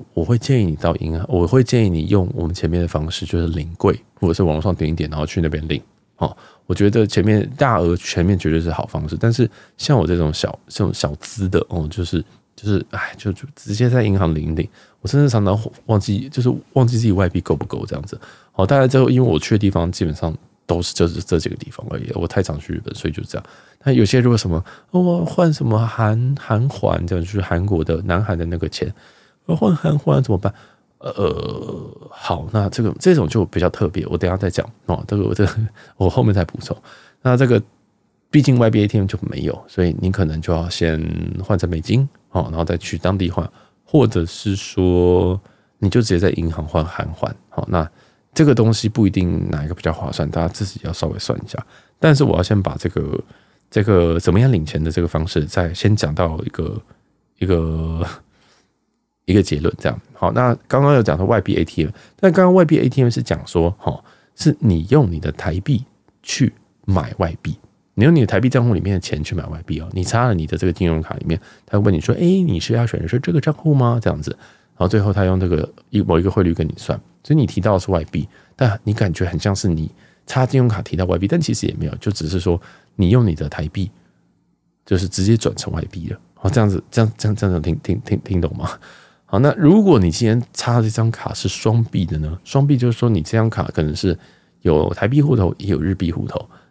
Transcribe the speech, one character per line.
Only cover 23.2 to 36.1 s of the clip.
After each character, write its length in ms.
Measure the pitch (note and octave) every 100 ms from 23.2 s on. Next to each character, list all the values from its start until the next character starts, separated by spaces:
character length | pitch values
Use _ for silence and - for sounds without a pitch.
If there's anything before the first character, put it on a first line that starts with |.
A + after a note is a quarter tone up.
这 160 | - -
样。 100 | - - - _
那 80 | C#3
有 120 | B2+
些 160 | G#2 C3
如 120 | B2
果 40 | A2+
什 140 | F#2
么， 80 | E2 - - _
哦， 100 | F3+
我 240 | F3+ F3
换 300 | D#3+ D3+ E3+
什 100 | D3+
么 140 | C3 A2 A2
韩-， 500 | - G#2+ A2 B2+ C#3
韩 260 | - A2 C3+
环 380 | - G2 E2+ E2+
这 100 | F#2
样， 80 |
就 60 | E2+
是 100 | G2+
韩 240 | F2+ E2+
国 200 | G2+ F2
的， 180 | D#2 E2
南 220 | G2 F2
韩 120 | G#2 E2+
的 80 |
那 140 | E2+ E2+
个 100 | E2
钱， 240 | - - - - _ _ _ -
我 100 | E3+
换 200 | A3 D#3+
韩 200 | D#3+ D3
环 240 | - C#3
怎 80 | B2+
么 60 | F#2+
办？ 120 | G2 - - _ _ _
呃， 1120 | - - F2+ - - - - - - - -
好， 380 | - - F2 D#2+
那 160 | G#2+ G2
这 100 | -
个， 100 | A2 -
这 140 | F#3
种 140 | E3 E2+
就 180 | A#2 F2
比 140 | -
较 100 | F2+
特 180 | - G2+
别， 160 | - -
我 100 | E2+
等 100 | F2+
一 40 |
下 40 | F#2
再 140 | F#2+
讲 180 | - - - -
哦。 180 | F2 F#2
这 80 | G#2
个， 100 | G2
我 80 | -
这 100 | G2
个， 80 | - A2 - - -
我 140 |
后 140 | F#2